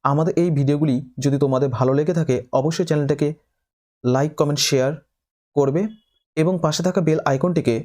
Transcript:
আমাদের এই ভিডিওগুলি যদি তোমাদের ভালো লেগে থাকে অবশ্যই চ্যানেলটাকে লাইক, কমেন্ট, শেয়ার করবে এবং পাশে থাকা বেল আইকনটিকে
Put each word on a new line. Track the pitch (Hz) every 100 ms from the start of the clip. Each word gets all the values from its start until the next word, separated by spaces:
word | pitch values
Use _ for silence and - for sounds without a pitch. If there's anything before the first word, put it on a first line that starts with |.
আমাদের | 135 143 165 165
এই | 175 147
ভিডিওগুলি | 139 147 151 123 - -
যদি | 139 135
তোমাদের | 143 131 139 120
ভালো | 127 139
লেগে | 151 165
থাকে | 156 123 123 135
অবশ্যই | 143 165 170
চ্যানেলটাকে | 151 143 143 151 151 _ _ _ _ _ _
লাইক, | 123 131 151 156
কমেন্ট, | 147 147 -
শেয়ার | 139 131 156 _ _ _ _ _ -
করবে | 139 156 214 - _ _ _ -
এবং | 160 185
পাশে | 156 151 180
থাকা | 190 160
বেল | 156 -
আইকনটিকে | 139 180 165 127 113